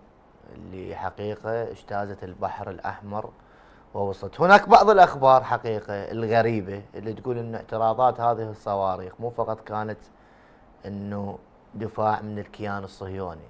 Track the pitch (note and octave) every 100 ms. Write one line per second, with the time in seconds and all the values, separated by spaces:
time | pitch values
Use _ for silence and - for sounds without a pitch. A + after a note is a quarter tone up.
0 | - _ _ _ - D2+ F2 F#2 F#2 F#2
1 | F#2 - G#2 G#2 A2 A2+ A2+ - - G2+
2 | G2+ G2 F#2 F#2 F#2+ - G2+ F#2 G2 G2
3 | G2+ G#2+ - - - - - - _ G#2+
4 | G2+ F#2+ F#2+ - F3 G3+ G3 F#3+ G3+ G3
5 | F3 C#3+ C3 C3 - A#2+ A#2 G#2+ - G2+
6 | F#2+ A2+ A2+ A2+ A2+ A2+ F#2 G2+ G#2 -
7 | A2 G#2 B2+ A#2+ A#2 A2+ - A2 A2+ A2
8 | B2+ A#2+ A#2 A2 A2 G#2 G#2+ G2 F#2+ F#2
9 | F#2 - A#2 A#2+ A2 A2 - G#2+ G#2+ G#2
10 | - - _ - - _ _ - G2 G2+
11 | G2+ G2+ G2+ - - _ _ G#2 G#2+ -
12 | G#2+ G#2+ G#2+ G#2 G2+ - G#2 G2+ F#2+ -
13 | F#2+ F#2+ F2+ E2